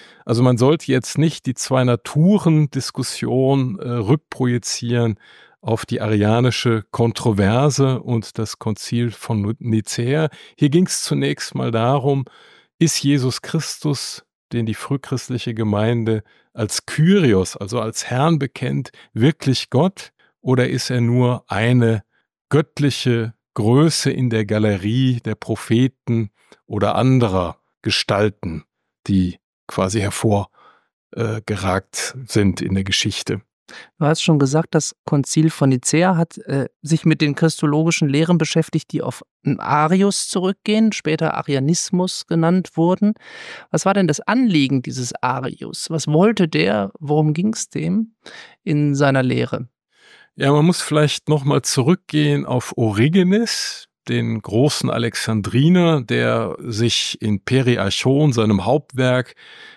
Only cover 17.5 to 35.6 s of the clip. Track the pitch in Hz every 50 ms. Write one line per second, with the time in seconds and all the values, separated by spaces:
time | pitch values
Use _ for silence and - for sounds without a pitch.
17.5 | - - 101 98 123 120 110 110 - - - - 123 127 143 170 165 143 139 123
18.5 | - - 127 139 139 143 127 - _ - - _ - 107 120 160 - - - 135
19.5 | 120 - - - - 127 165 190 - - - - _ _ _ _ _ _ - 127
20.5 | 127 127 123 - 131 123 - - 123 123 117 117 120 127 123 123 123 - _ -
21.5 | 101 101 113 120 127 123 117 113 113 101 - _ _ _ _ _ _ _ _ -
22.5 | 135 151 151 _ - - 147 135 - - - 127 117 117 110 113 - _ _ _
23.5 | - - 104 110 123 139 160 160 - - - 175 - - 127 120 113 110 107 101
24.5 | 107 107 107 107 101 87 95 104 117 131 135 131 123 117 - 110 104 - - -
25.5 | 107 - - - 113 120 131 127 _ _ - - 117 113 110 104 _ _ _ _
26.5 | - _ _ - 110 101 101 110 - - 120 131 131 127 120 101 92 92 87 80
27.5 | - _ _ _ _ _ - 110 - - - - 104 98 107 107 - - - 87
28.5 | 80 78 _ _ _ _ _ _ _ _ - - 98 95 92 90 90 _ _ _
29.5 | _ _ _ - - - 95 95 104 113 98 101 - - - 113 101 101 101 _
30.5 | _ _ _ - _ _ _ _ _ _ _ _ - - 113 110 110 110 104 -
31.5 | 104 92 95 95 95 98 - _ - - - - - 131 127 - - 110 101 95
32.5 | 90 - - - 92 98 98 95 92 - - 107 - - - - 98 98 _ _
33.5 | _ _ _ - - - - _ _ - 160 147 160 - - 175 156 143 139 131
34.5 | 143 151 - - - 156 - - - _ - - 151 143 135 - - 156 156 160
35.5 | - -